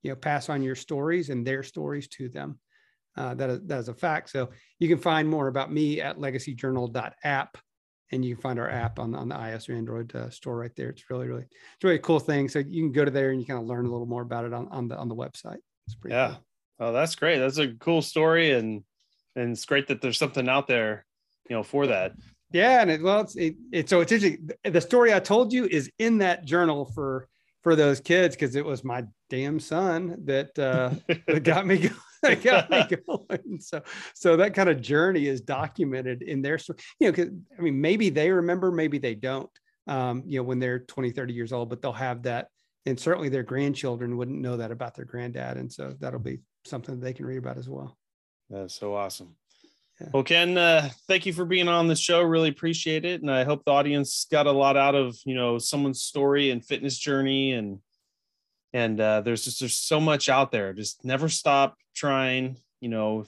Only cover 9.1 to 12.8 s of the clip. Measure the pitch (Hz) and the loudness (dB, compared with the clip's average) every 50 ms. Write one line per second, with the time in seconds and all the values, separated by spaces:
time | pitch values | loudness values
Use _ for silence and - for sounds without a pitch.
9.1 | 120 139 131 120 135 - 113 113 113 113 - - 123 117 113 117 113 117 117 117 | -6 -6 -6 -8 -8 -8 -8 -10 -10 -12 -10 -8 -8 -8 -6 -8 -8 -10 -10 -8
10.1 | 120 120 120 120 123 - - 135 120 117 117 120 _ - 131 123 - - - _ | -10 -10 -10 -10 -14 -14 -10 -10 -8 -8 -8 -10 _ -10 -10 -10 -10 -14 -12 _
11.1 | 131 123 127 123 123 120 127 _ _ - - - - _ - 190 170 151 - - | -8 -6 -6 -6 -8 -10 -10 _ _ -20 -20 -20 -14 _ 2 4 4 4 4 2
12.1 | 165 151 131 - 151 143 139 135 - 151 139 143 180 165 | 2 2 4 2 0 2 0 0 0 -2 -4 -2 -2 -2